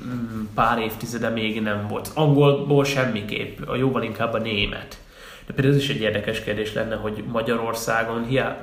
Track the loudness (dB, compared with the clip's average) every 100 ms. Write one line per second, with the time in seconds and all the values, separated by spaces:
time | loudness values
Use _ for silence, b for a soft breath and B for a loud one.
0 | -8 -6 -6 -6 -2 2 2 2 -2 -4
1 | -6 -4 -2 0 -2 0 -2 -2 -2 -6
2 | -4 2 6 8 6 6 4 4 4 2
3 | 0 -2 -4 -6 -6 -8 -4 0 2 2
4 | -2 -2 -2 0 0 0 -2 -4 -10 -16
5 | B B B B -6 2 4 4 2 0
6 | 0 0 -2 -4 -4 -4 -2 -4 -4 -4
7 | -4 -6 -4 -2 0 0 -2 -2 0 0
8 | 0 -2 0 0 0 -4